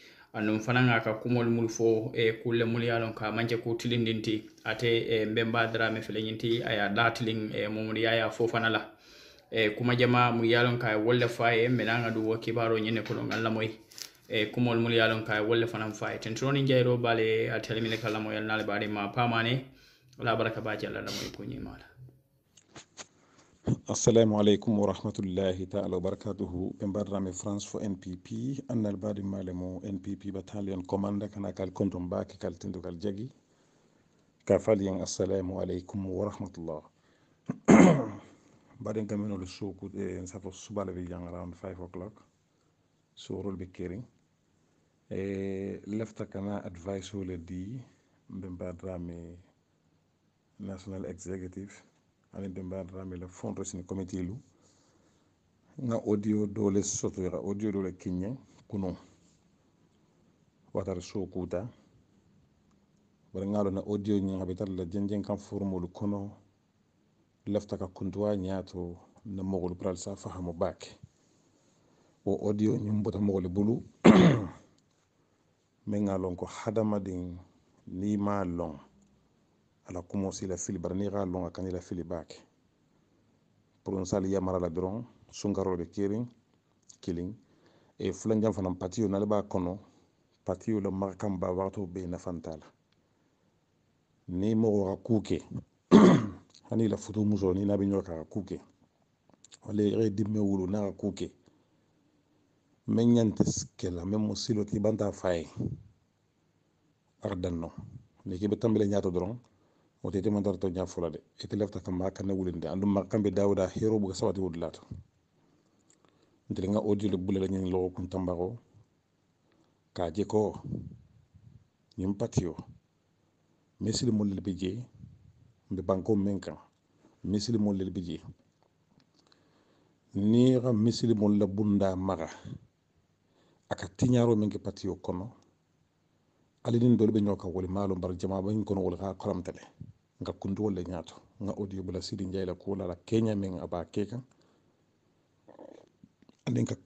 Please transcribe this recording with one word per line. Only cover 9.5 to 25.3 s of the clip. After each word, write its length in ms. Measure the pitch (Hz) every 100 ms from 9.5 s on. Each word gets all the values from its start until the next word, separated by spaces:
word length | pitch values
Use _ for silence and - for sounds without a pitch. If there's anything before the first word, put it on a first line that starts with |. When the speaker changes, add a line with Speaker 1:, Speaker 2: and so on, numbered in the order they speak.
| 113 107
Speaker 1:
kuma 260 | 104 123
jama 360 | 120 123 123 120
mu 100 | 117
ye 120 | 113 120
a 60 |
lon 140 | 123 120
ka 100 | 120
a 20 |
ye 60 | 107
wolu 200 | 110 123
le 80 | 117
fo 140 | -
a 100 | 117
ye, 140 | 113 123
mbe 160 | 123
naŋ 160 | 107 120
ŋa 100 | 113
du 60 | 110 110
wo 80 | 110
kibaaroo 400 | - 117 113 113
ñiŋ 160 | 107
ne 60 | 113
kono 220 | 104 110
ŋa 140 | 117 107
lamoyi. 280 | 113 110 110 - - - - - -
E, 180 | 110 107
kumol 260 | - 120 117
mul 140 | 117
ye 80 | 113
a 80 | 113
lon 160 | 113
ka 100 | 110
a 40 | 107
ye 80 | 107
wolu 140 | 117
le 60 | 113
fanaŋ 260 | 107 110
fo 120 | 104
a 60 | 107
ye. 80 | 107
Tentoo 320 | 110 110 131
niŋ 160 | 139 135
jayiroo 300 | 127 123 123
be 100 | 120
a 60 |
le, 340 | 113 110 110 117
a 40 | 110
telu 180 | - 110
minnu 160 | 113 110
ka 120 | 113
lamoyi, 260 | 107 107
ali 100 | 107
naali 180 | 107 107 104
baari 200 | 101 104
ma 200 | 104 101
paama 340 | - 120 117
ne. 220 | 113 131 - - - - _ -
Ala 160 | 117
baraka 240 | 113 113 113
baa 160 | 107
ke 80 | 107 104
a 20 |
la 100 | 107
lamoyi 320 | 104 104 -
ko 120 | - 104
ñiŋ 140 | 120
maa 140 | 104 107
la. 140 | - - 127 - _ _ _ - _ - - - - _ _ - _ _
Speaker 2:
السلام 640 | - - - - - 113 110
عليكم 460 | 104 104 101 117 104
ورحمة 340 | 101 95 107 104
الله 380 | 98